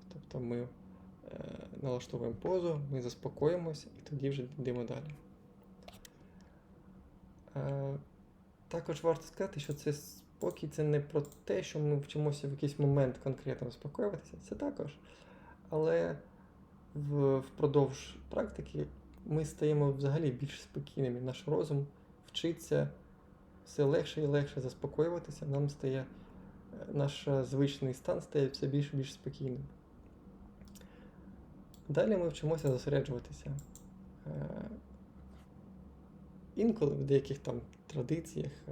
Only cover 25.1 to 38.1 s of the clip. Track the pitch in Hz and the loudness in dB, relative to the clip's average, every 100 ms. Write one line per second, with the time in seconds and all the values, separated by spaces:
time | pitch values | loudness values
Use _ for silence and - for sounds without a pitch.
25.1 | 170 165 143 147 139 147 143 135 131 131 | 2 -6 -8 -2 2 0 0 -2 0 -2
26.1 | - - - - - - - - 143 139 | -10 -18 -18 -18 -20 -16 -14 -4 0 0
27.1 | - - 139 123 135 143 139 131 127 - | 0 2 2 2 4 2 2 -2 -2 -2
28.1 | - 147 151 135 - 139 139 143 139 135 | -2 0 2 2 2 0 2 2 -2 -4
29.1 | - - 143 135 127 139 - - - - | -6 -10 -6 -4 -4 -8 -14 -20 -20 -20
30.1 | - - - - - - - - - - | -20 -20 -20 -20 -18 -18 -18 -18 -20 -20
31.1 | - - - - - - - - 151 208 | -18 -18 -18 -18 -20 -20 -14 0 2 4
32.1 | 202 170 147 151 160 147 127 - 143 143 | 4 2 0 0 2 4 2 2 2 2
33.1 | 123 - - - 139 - - - - - | -4 -8 -10 -8 -8 -8 -16 -18 -18 -18
34.1 | - 151 147 143 - - - - - - | -14 -8 -6 -6 -6 -8 -10 -14 -18 -18
35.1 | - - - - - - - - - - | -18 -18 -18 -20 -20 -18 -18 -18 -18 -20
36.1 | - - - - - 226 - 143 143 139 | -20 -18 -18 -10 2 2 4 4 4 4
37.1 | 139 139 135 - 120 123 - - 151 123 | 4 4 -2 -4 -4 -6 -14 -6 -4 0